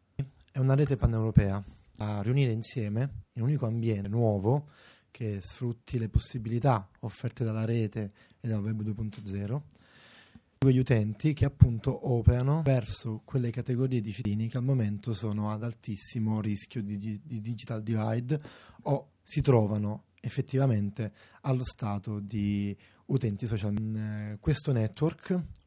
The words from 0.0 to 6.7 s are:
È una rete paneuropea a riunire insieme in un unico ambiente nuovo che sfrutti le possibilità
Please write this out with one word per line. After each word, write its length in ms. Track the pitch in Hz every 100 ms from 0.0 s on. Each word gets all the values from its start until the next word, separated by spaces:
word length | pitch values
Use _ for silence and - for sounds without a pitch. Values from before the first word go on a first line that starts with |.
| _ - - - _
È 80 | 131
una 160 | 131
rete 220 | 135 143 135
paneuropea 680 | 113 113 110 - 101 98 98 - _ -
a 240 | 107 104
riunire 300 | 104 135 127
insieme 500 | 110 - 127 104 110 143 - -
in 80 | 117
un 60 | 117
unico 180 | 151 113
ambiente 420 | 117 113 101 101
nuovo 600 | 117 113 101 101 143 147 - - - _
che 280 | - 110 98
sfrutti 580 | 87 - 120 117 - 123
le 100 | 110
possibilità 800 | - - 123 110 120 139